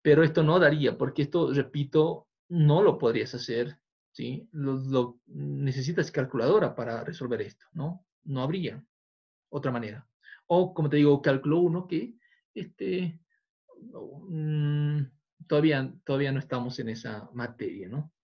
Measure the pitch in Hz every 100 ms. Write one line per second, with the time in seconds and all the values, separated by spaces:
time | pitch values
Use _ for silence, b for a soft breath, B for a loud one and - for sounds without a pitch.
0 | - 147 160 160 156 175 160 151 131 -
1 | 135 - 143 175 147 139 139 147 135 156
2 | 156 165 _ _ _ 175 151 156 202 -
3 | 120 113 - 120 - 117 123 147 _ _
4 | _ - 120 143 - 156 139 135 131 131
5 | 120 - _ 147 143 139 139 127 131 175
6 | - - 131 127 117 208 147 - 117 113
7 | - - 127 117 101 - _ - 147 175
8 | _ _ - 135 131 185 151 - - _
9 | _ _ _ _ _ 147 139 123 110 110
10 | - _ B B _ 175 180 175 151 147
11 | 147 143 147 135 143 160 175 170 185 165
12 | 233 - b b _ - 185 _ 196 180
13 | 180 165 _ _ _ _ _ - - -
14 | 90 143 - 160 156 151 147 147 147 147
15 | 139 _ _ _ - 147 156 139 131 -
16 | - 139 143 135 - 127 120 120 113 110
17 | 110 107 107 120 120 117 101 92 92 127
18 | 151 _